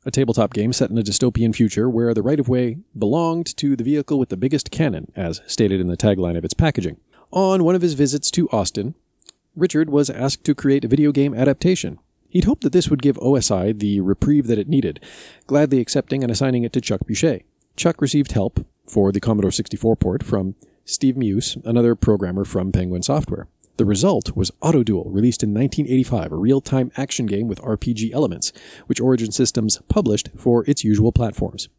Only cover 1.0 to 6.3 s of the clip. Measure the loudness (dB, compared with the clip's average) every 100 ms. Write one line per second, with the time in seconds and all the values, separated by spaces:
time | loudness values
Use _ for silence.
1 | -2 0 0 2 0 2 2 2 0 0
2 | 0 0 0 0 0 0 0 -4 -12 -4
3 | 0 0 0 -2 -6 -4 -2 0 0 -2
4 | 0 -2 -2 -2 -2 -2 -4 -2 -2 -2
5 | -8 -8 -6 -6 -6 0 2 2 -2 0
6 | 2 2 0